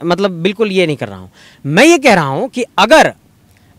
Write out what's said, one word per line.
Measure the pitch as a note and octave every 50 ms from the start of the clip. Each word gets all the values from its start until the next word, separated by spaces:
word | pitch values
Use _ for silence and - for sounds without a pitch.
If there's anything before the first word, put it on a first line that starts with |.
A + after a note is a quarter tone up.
| -
मतलब | E3+ F3 F3 G3+ G3+
बिल्कुल | F#3 E3 E3 F#3+ G#3 F#3+ A3+ G#3
ये | F#3+ F#3 F3+
नहीं | D#3+ D3
कर | B2 B2+ A2
रहा | G2 F#2
हूँ। | F#2 F#2 _ _ - - _ _ _
मैं | C#3 D3 F3 B3+
ये | D#4+ E4+ E4+
कह | C4 C#4 G#3+
रहा | F3+ D#3 C3+
हूँ | C3+ D3+ G#3 C4+
कि | - B3 A#3+ - _ -
अगर | F#3+ A3 D4+ D#4 A#3 D3 A2 _ _ _ _ _ _ _ _ _ _ _ _